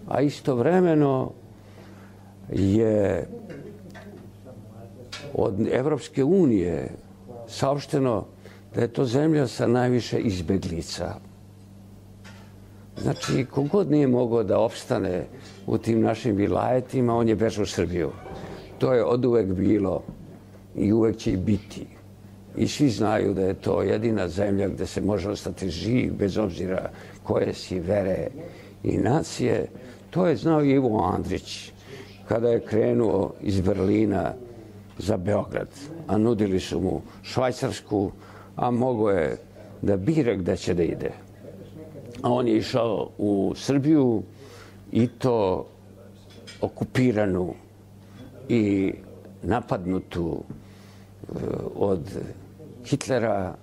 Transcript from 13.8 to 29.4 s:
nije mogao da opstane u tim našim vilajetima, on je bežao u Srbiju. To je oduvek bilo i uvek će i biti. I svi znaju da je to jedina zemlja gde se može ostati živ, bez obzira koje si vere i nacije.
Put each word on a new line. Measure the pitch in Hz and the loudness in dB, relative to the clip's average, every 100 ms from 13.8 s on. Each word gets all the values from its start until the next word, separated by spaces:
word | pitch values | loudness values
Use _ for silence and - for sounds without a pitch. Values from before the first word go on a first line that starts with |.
| 185 | 4
nije | 151 139 | 4 6
mogao | 123 123 117 | 4 4 2
da | 98 101 | 2 4
opstane | 113 - - 113 95 90 - - - - - | 2 0 -2 -2 0 -2 -4 -12 -18 -12 -2
u | 117 | -2
tim | - 113 | 2 2
našim | 110 113 123 98 | 4 2 0 2
vilajetima, | 101 92 107 127 127 135 120 117 | 2 2 2 0 0 0 2 4
on | 113 | 4
je | 104 | 4
bežao | 107 95 | 2 0
u | 95 | -2
Srbiju. | - 85 87 73 - - - - - - - | 0 0 0 -2 -4 -12 -12 -12 -14 -14 -2
To | 131 | 2
je | 123 92 | 4 4
oduvek | 123 123 117 95 | 4 4 4 2
bilo | 92 95 104 95 87 - - - - - - - - | 2 4 4 2 -2 -6 -16 -18 -18 -20 -20 -14 -2
i | 101 | 2
uvek | 113 110 - | 4 2 0
će | - | -2
i | 95 | -2
biti. | 92 98 - - - - - - - - - - | 0 0 -2 -14 -14 -16 -20 -20 -20 -20 -14 -2
I | 110 | -2
svi | - 147 | 2 2
znaju | 104 107 107 95 | 4 2 2 2
da | 95 | 2
je | 95 | 0
to | 98 101 90 | 0 0 0
jedina | 98 107 113 110 90 | 2 2 2 0 0
zemlja | 82 98 98 101 | 0 0 2 0
gde | 71 95 | -2 -4
se | - | -2
može | 95 104 90 | 0 0 0
ostati | 101 98 90 95 | -4 -6 -6 -6
živ, | 85 92 123 - | -4 0 0 0
bez | 98 101 90 | 0 -2 0
obzira | 104 87 92 92 - - - - | -2 -2 -4 -4 -4 -12 -18 -16
koje | - 107 101 | -2 0 0
si | 98 - 92 | -4 -6 -4
vere | 85 104 95 90 76 - - - - - | 0 0 2 -2 -4 -8 -14 -16 -20 -8
i | - - | -2 0
nacije. | - 147 - - | 2 2 0 -2